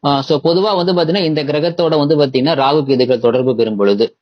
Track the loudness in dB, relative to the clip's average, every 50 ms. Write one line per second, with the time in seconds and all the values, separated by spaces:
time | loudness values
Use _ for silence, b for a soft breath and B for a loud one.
0 | -2 -2 -2 -2 0 -2 -2 0 0 0 0 0 0 0 0 0 0 0 0 0
1 | 0 0 0 0 0 0 -2 -2 -2 -2 -2 -2 -2 -4 -2 -2 -2 0 2 0
2 | 2 2 2 2 2 0 0 0 0 0 0 2 0 2 2 0 0 0 0 0
3 | 2 0 0 0 0 0 0 2 0 -2 0 0 0 -2 0 0 0 0 2 2
4 | 0 -2 _ _